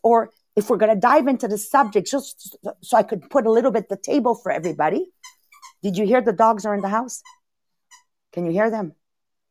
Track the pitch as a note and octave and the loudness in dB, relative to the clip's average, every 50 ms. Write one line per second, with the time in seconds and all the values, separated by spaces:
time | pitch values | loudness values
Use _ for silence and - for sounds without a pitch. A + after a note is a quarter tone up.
0 | - A#3 A#3 A#3 A3 A3 _ _ _ _ - G#3+ G3+ - B3 F3 G#3+ G#3+ A3 F#3+ | 2 4 4 4 2 -2 _ _ _ _ -2 -2 0 0 0 2 4 2 2 4
1 | A#3+ A#3+ C4+ D#4 B3 C#4 C4 A#3+ - G3+ G#3 G#3 - - - C#4 C#4 G3+ G3 G#3 | 4 4 4 4 4 2 0 0 -2 -4 -4 -4 -4 0 2 2 2 2 0 -2
2 | F3 - - C#4 - - - _ - - - - - G3+ - _ - - B3 A3 | -2 -2 -4 -6 -6 -8 -16 _ -20 -20 -20 -16 -14 -14 -14 _ -6 0 2 2
3 | G3+ - A3+ F3 - - - C#4 G#3+ A3+ A3 A#3 A#3+ C4+ F#3+ A3 G3 - G3 G3 | 2 0 -2 -10 -6 -2 -2 0 2 2 2 2 2 2 0 -2 -4 -6 -8 -8
4 | - - - D4 G#3+ B3 A3+ - - F#3 C#3 D3+ D#3+ F3 D#3 D3 D3+ D#3 F#3 C#4+ | -6 -2 -2 0 0 0 -2 -2 -4 -6 -4 -4 -4 -6 -4 -2 -2 0 0 -2
5 | F#4 - _ _ - - _ _ _ _ _ - - - _ _ - G3+ F3 F#3 | -6 -8 _ _ -20 -20 _ _ _ _ _ -20 -20 -20 _ _ -6 -4 -2 -2
6 | G#3+ F#3+ B3 B3+ G3+ A#3+ G3+ D#3+ A3+ A3+ A3 G#3 G#3+ G#3+ G#3 G3+ F#3+ G3 G#3 A3+ | 0 2 2 2 2 0 2 2 2 2 2 0 -2 -6 -4 -4 -4 -4 -4 -4
7 | B3+ B3 - - - - _ _ _ _ _ _ _ _ _ _ _ _ _ _ | -6 -6 -12 -18 -18 -20 _ _ _ _ _ _ _ _ _ _ _ _ _ _
8 | _ _ _ _ _ _ - F3 F3 E3 E3 G3 G#3+ A3+ A3 A3 F#3+ D#3 - _ | _ _ _ _ _ _ -10 -6 -4 -2 0 0 0 0 -2 -4 -6 -8 -12 _
9 | _ _ _ _ _ _ _ _ _ _ | _ _ _ _ _ _ _ _ _ _